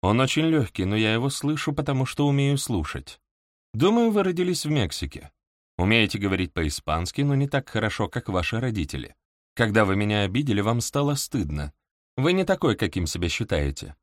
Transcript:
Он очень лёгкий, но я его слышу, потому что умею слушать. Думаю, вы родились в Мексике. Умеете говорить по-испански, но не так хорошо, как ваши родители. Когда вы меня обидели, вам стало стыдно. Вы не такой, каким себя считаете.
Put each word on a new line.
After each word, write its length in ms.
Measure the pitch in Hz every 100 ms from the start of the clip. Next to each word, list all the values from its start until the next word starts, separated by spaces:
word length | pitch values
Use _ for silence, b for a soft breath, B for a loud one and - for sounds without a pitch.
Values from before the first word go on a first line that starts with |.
Он 180 | 92 113
очень 260 | 131 - 160
лёгкий, 380 | 160 113 -
но 120 | 95 107
я 160 | 110
его 160 | 113 135
слышу, 440 | - 143 151 -
потому 340 | 143 143 131 131
что 200 | - 143
умею 320 | 139 139 139
слушать. 640 | - 107 76 - - - _ _ _ _ _
Думаю, 360 | 107 170 233 233
вы 120 | 208
родились 420 | 190 175 180 175
в 60 | 151
Мексике. 600 | 151 95 - - - - _ _ _ _ -
Умеете 420 | 92 113 107 104
говорить 360 | 98 95 90
по-испански, 680 | - 78 - - 80 87 -
но 120 | 143
не 140 | 139 143
так 200 | 139 -
хорошо, 400 | 220 107 - 101
как 200 | - -
ваши 300 | 92 85 113
родители. 560 | 127 110 78 69 57 - _ _ _
Когда 300 | - 113 107
вы 120 | 101 95
меня 260 | 104 104
обидели, 380 | 98 107 147 101
вам 200 | 101 117
стало 340 | - 143 143
стыдно. 580 | 143 - - 78 73 71 _ _ _ _ -
Вы 160 | 139
не 120 | 185
такой, 320 | 185 190 151 104
каким 300 | 107 - 82
себя 220 | 85 87
считаете. 680 | - 113 85 71 71 - -